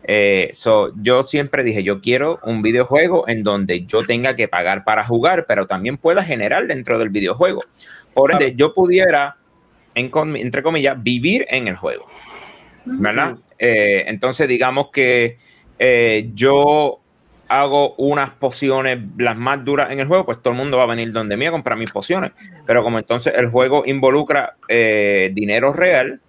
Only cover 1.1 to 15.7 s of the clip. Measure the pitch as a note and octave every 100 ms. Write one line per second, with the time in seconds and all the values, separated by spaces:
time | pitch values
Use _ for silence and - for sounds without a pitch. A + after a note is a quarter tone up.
1.1 | B2 C3 D3+ C#3 - B2 G#2+ F#2+ G2 G#2+
2.1 | B2 D3 - - A2+ G#2+ A#2+ B2 C#3 E3+
3.1 | F3 A2+ A#2 G#2 G2+ F#2+ F2+ F2+ G#2+ G#2+
4.1 | A#2 C3 A#2 G#2+ F2 F2 G2 G2 G#2+ A2
5.1 | A#2+ D3 F#3 - G#2 F#2+ F#2+ G#2+ C#3 D#3+
6.1 | F3+ E3+ B2+ G#2 D#3+ - C3+ B2+ A#2 A2
7.1 | G2+ F#2+ A2+ F3+ - - _ - - _
8.1 | - C3+ C#3+ C3+ B2 D3+ D#3+ F3+ F3+ F#3
9.1 | D3+ C#3+ - _ _ _ _ _ A#2+ B2
10.1 | D#3 D#3 D3 B2 C3 D3 E3 C#3 C3+ A2+
11.1 | B2 C#3+ G#3 - C3 A2+ F2+ E2 A1+ -
12.1 | - - - - - - - - C4 G#2
13.1 | A2+ D#3+ - _ _ A#2+ A2 G#2 G2 -
14.1 | G#2+ B2+ B2+ D3 B2 B2+ C3 C#3+ - B2+
15.1 | B2 A#2 A#2+ _ _ _